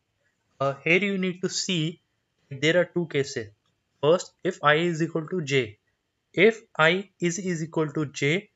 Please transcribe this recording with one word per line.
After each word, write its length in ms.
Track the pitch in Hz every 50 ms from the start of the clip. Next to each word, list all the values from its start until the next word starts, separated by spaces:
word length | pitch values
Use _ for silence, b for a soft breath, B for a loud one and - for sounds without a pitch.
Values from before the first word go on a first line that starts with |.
| _ _ _ _ _ _ _ _ _ _ _ -
uh, 140 | 135 139 135 - -
here 140 | 160 170 190
you 180 | 202 202 196
need 240 | 190 185 185 175 180
to 80 | - 185
see 540 | - - - - 185 165 156 156 160 - _ _ _ _ _ _ _ _ _ -
there 280 | 139 127 143 156 165 180
are 60 | 175
two 220 | 175 - 180 175
cases. 420 | - - 143 135 - - 123 110 104 - _ _ _ _ _ _ _ _ _
First, 320 | - 147 170 190 - - _ _ -
if 180 | 175 185 -
I 120 | 147 147 151
is 280 | 160 170 175 170 151
equal 240 | 165 160 - 165 156 151
to 120 | 190 185
J, 380 | 156 131 139 135 120 104 98 _ _ _ _ _ _ _ _ _ _ _ -
if 260 | - 180 226 220 - - _ - -
I 300 | 156 160 175 190 202 - _ -
is, 200 | 175 175 170 214
is 240 | 180 185 175 156 165
equal 260 | 160 - 165 156 151
to 120 | 139 160 151
J, 460 | 131 - - 143 139 160 196 208 - _